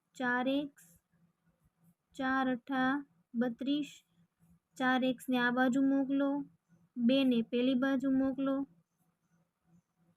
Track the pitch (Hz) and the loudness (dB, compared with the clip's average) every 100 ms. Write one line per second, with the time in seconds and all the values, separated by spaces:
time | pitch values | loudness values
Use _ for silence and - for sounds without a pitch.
0 | _ - 247 247 254 277 294 - - _ | _ -8 -4 -2 0 -2 -4 -12 -20 _
1 | _ _ _ _ _ _ _ _ _ _ | _ _ _ _ _ _ _ _ _ _
2 | _ - 262 262 262 247 - 269 262 285 | _ -8 -4 -2 -2 -4 -4 -2 0 -2
3 | 277 _ _ 233 247 233 269 294 277 - | -6 _ _ -4 -4 -4 -4 -4 -4 -12
4 | _ _ _ _ _ _ _ - 254 254 | _ _ _ _ _ _ _ -4 0 2
5 | 254 247 - 247 240 247 262 262 269 277 | 0 -2 -2 0 0 2 2 2 2 2
6 | 262 277 277 285 285 _ _ _ _ - | 0 0 0 -2 -8 _ _ _ _ 0
7 | 233 269 269 233 226 240 254 254 269 269 | 2 4 4 2 0 0 2 2 2 0
8 | 269 262 269 262 269 269 277 _ _ _ | 0 0 0 -2 -2 -2 -6 _ _ _
9 | _ _ _ _ _ _ _ 170 _ _ | _ _ _ _ _ _ _ _ _ _
10 | 170 | _